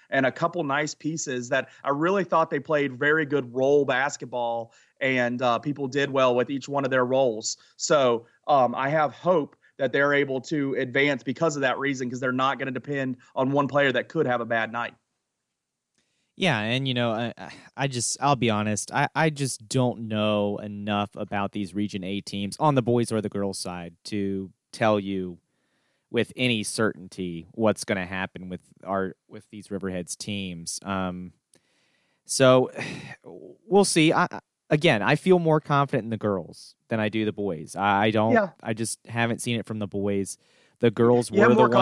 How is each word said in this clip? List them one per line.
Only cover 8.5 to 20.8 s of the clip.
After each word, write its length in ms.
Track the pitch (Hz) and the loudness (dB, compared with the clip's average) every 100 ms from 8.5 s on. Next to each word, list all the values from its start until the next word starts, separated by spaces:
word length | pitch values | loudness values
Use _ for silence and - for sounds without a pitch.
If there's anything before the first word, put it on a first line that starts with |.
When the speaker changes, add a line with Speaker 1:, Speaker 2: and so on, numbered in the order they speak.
| 143 120 | 4 4
Speaker 1:
I 140 | 120 135 | 2 0
have 240 | 156 147 | 0 0
hope 420 | - 170 175 139 _ _ - | 0 0 2 0 _ _ -6
that 160 | 135 | -2
they're 200 | 139 143 | 2 4
able 280 | 143 139 131 | 2 2 -2
to 340 | - 151 135 | -4 -2 -2
advance 480 | 131 123 135 143 135 | -2 -2 2 2 0
because 320 | 139 123 165 | -4 -2 -2
of 80 | 147 | 0
that 160 | 131 123 | 0 0
reason, 320 | 139 131 123 | -2 -4 -6
'cause 80 | 123 | -4
they're 140 | 127 | -2
not 260 | 127 135 127 | 0 0 -2
gonna 140 | 135 | -6
depend 460 | 127 143 143 131 127 _ - | -6 -6 -4 -4 -6 _ -2
on 160 | 131 | 0
one 160 | 143 143 | 0 2
player 240 | 143 139 | 2 2
that 160 | 123 - | 2 -2
could 180 | 165 135 | -2 0
have 140 | 120 | 0
a 40 | 113 | -2
bad 260 | 117 110 | -2 -2
night. 220 | 120 117 - _ _ _ _ _ _ _ _ _ _ _ _ _ - | -4 -8 -10 _ _ _ _ _ _ _ _ _ _ _ _ _ -2
Speaker 2:
Yeah, 240 | 185 113 | 0 2
and, 260 | 110 127 135 | 0 0 0
you 80 | |
know, 160 | 123 117 | 0 0
I, 240 | 110 120 - | 0 -4 -8
I, 140 | 90 - - - | -16 -18 -14 -4
I 100 | 139 | -4
just, 280 | 123 - - | -2 -4 0
I'll 160 | 139 131 | 0 2
be 120 | 117 | 2
honest, 420 | 104 107 104 - | 2 0 -2 -2
I, 160 | 127 143 | -2 0
I 140 | 143 160 | 2 0
just 380 | 143 131 - 107 | 0 -4 -6 -4
don't 340 | 131 127 110 113 | 0 0 -2 -4
know 520 | 107 107 104 101 104 | -2 0 0 0 -4
enough 520 | 104 104 | -8 -8